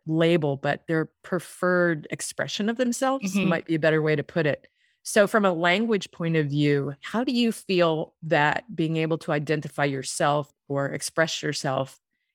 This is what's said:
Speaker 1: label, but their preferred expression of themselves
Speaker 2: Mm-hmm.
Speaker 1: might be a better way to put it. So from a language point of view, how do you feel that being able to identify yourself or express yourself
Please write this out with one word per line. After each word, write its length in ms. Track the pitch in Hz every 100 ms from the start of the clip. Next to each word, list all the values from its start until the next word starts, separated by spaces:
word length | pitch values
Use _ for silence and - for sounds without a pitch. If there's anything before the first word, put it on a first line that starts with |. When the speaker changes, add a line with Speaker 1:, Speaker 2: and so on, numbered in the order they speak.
| 156
Speaker 1:
label, 500 | 160 165 170 147 139
but 300 | 143 - -
their 200 | 160 156 _
preferred 840 | - 175 - - 180 180 175 156 -
expression 580 | 151 - - 147 - 208
of 80 | 233
themselves 580 | 240 240 262 269 196
Speaker 2:
Mm-hmm. 140 | 196 185
Speaker 1:
might 160 | 165 -
be 80 |
a 60 | 160
better 200 | 160 156
way 140 | 156
to 80 | 147
put 240 | - 175 151
it. 220 | 131 _ _ _ _
So 240 | - 220 202
from 180 | 226
a 80 | 196
language 600 | 165 175 190 226 202 -
point 240 | - 165 160
of 100 | 143
view, 480 | 147 147 143 143 139
how 240 | - 214
do 80 | 262
you 180 | 240 233
feel 640 | - - 175 170 156 - -
that 540 | 156 156 147 - - 165
being 200 | 160 160
able 220 | 160 160
to 140 | -
identify 540 | 151 147 151 151 - 143
yourself 680 | 135 - - 151 147 143 _ -
or 180 | 139 139
express 560 | 156 - - 160 -
yourself 580 | 151 143 143 131 135 - _ _ _